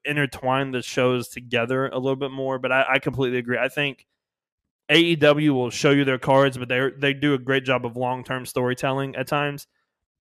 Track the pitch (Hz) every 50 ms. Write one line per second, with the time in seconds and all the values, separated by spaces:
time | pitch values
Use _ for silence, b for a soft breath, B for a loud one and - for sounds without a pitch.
0 | - 143 147 147 143 131 - - - 127 131 135 139 135 127 123 113 - - 143
1 | 127 127 127 123 117 - - 127 123 120 117 117 117 120 131 131 135 135 - 131
2 | 127 135 135 131 143 135 131 135 135 131 131 127 127 127 127 131 131 - 131 139
3 | - 151 123 127 135 123 123 123 120 120 123 113 123 131 - 147 143 143 127 _
4 | _ _ _ _ _ _ _ _ _ _ _ _ _ _ _ _ _ - 147 165
5 | 170 170 170 151 147 147 147 147 151 151 139 127 123 120 - - - 147 143 143
6 | 143 135 131 127 - - 135 135 139 139 127 131 123 120 131 127 135 135 131 139
7 | 139 139 139 139 139 147 143 131 123 127 135 135 131 131 131 123 120 120 113 123
8 | 127 123 127 127 117 - 131 127 123 - - 131 123 123 127 - - 139 131 135
9 | 139 135 - 135 131 - 156 147 147 143 143 143 - _ _ _ _ _ _ _
10 | _ _ _ _